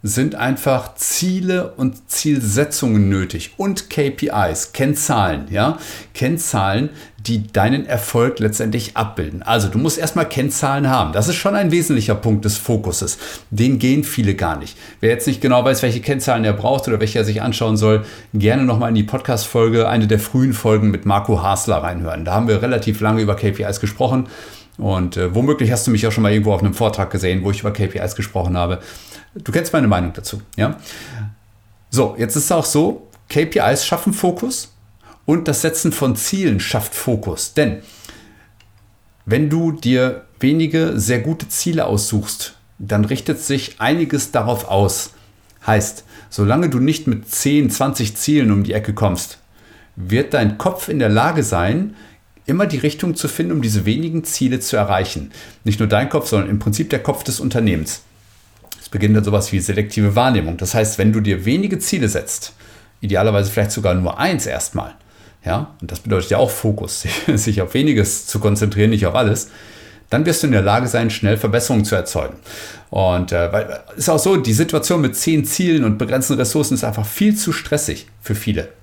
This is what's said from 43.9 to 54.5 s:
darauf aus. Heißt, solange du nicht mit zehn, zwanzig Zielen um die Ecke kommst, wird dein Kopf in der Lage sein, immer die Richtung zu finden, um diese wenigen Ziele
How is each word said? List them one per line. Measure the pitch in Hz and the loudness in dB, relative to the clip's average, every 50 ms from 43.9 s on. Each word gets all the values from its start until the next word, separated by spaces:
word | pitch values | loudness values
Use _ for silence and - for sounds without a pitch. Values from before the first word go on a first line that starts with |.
| 147 170 165 - - 143 - - - | 2 2 0 0 0 -2 -2 0 -2
darauf | 120 110 113 120 113 - - | -2 0 0 -2 -2 -2 0
aus. | 95 98 101 95 - - - - - - - - _ _ _ _ _ _ - | 2 2 2 2 2 -2 -8 -10 -12 -20 -20 -20 _ _ _ _ _ _ -2
Heißt, | - 110 107 101 - - - - - - - - - | 2 2 2 2 0 -6 -12 -18 -20 -20 -20 -20 -14
solange | - - 104 101 117 151 175 156 | -2 0 2 2 4 2 2 2
du | 135 123 | 2 2
nicht | 127 143 156 - - | 2 2 2 0 0
mit | - 113 107 - - | -2 -2 -2 -4 -8
zehn, | - - - 135 143 147 143 117 | -6 -2 0 2 4 4 4 2
zwanzig | 104 - 135 135 131 - 127 104 - | 2 0 0 -2 0 -2 -4 -4 -4
Zielen | - - - 151 151 135 110 | -4 -2 2 2 4 4 4
um | 104 101 101 | 4 4 2
die | - 90 | 0 -2
Ecke | 104 107 - 104 | -4 -2 -4 -2
kommst, | 107 113 98 87 87 - - - - _ _ _ - - - - - - _ _ | 0 0 0 0 -2 -6 -10 -14 -20 _ _ _ -20 -20 -20 -20 -20 -20 _ _
wird | - 92 90 101 120 143 - - | -12 -4 0 0 0 0 2 0
dein | 143 113 104 104 - | 2 2 2 0 0
Kopf | - 185 180 185 - - | -2 -2 -2 -2 -6 -4
in | - 147 | -2 0
der | 123 107 | 2 2
Lage | 104 110 123 156 170 160 127 | 4 4 2 2 2 0 0
sein, | 104 - 87 85 92 117 160 190 208 - - - - - _ _ _ _ - _ | 0 0 0 0 0 0 0 -2 -4 -6 -14 -20 -20 -20 _ _ _ _ -20 _
immer | - 139 175 202 | -2 0 0 0
die | 170 160 131 | 0 0 0
Richtung | 127 151 147 151 - 180 160 | -2 -2 -2 -2 -4 -4 -4
zu | - - 151 | -2 -4 -6
finden, | - - 160 175 170 | -4 -4 -4 -2 0
um | 151 123 | 0 0
diese | 113 107 104 - | 2 0 2 2
wenigen | 104 117 139 160 170 160 165 156 | 2 0 0 -2 -2 -4 -4 -4
Ziele | - - - 139 127 | -4 -4 0 0 0